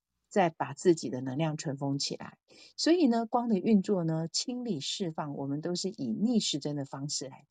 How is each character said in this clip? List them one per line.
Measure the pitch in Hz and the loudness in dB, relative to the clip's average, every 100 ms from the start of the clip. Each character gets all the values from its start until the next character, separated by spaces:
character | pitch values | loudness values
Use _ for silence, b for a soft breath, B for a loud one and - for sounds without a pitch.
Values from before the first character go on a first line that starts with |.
| _ _ _ | _ _ _
再 | - 170 | 2 2
把 | - 131 | 2 -8
自 | 139 180 | 0 4
己 | 165 127 | 4 2
的 | 127 | -4
能 | 131 131 | -4 -2
量 | 160 151 | -2 -2
存 | 151 135 | -6 -4
封 | 139 139 | -2 -2
起 | - - | -4 -6
来。 | - - _ B B - | -12 -16 _ B B -2
所 | 302 | 2
以 | 349 269 | 4 6
呢， | 233 226 | 4 2
光 | 240 240 | 0 2
的 | 190 | 2
运 | - 208 | 6 4
作 | 185 190 | 4 0
呢， | 165 160 165 | 2 0 -2
清 | - - 247 | -4 -6 -6
理 | 240 147 | -4 -4
释 | - - 180 | -4 -4 -4
放， | 160 151 139 | -4 -6 -4
我 | 139 | -4
们 | 147 | -4
都 | 170 | -2
是 | 175 190 | -2 -4
以 | - 123 | -4 -4
逆 | 110 214 226 | 0 2 2
时 | - 147 | 2 -4
针 | 147 143 | -4 -4
的 | 135 | -6
方 | 139 147 | -8 -6
式 | - 139 | -6 -8
来 | - _ | -14 _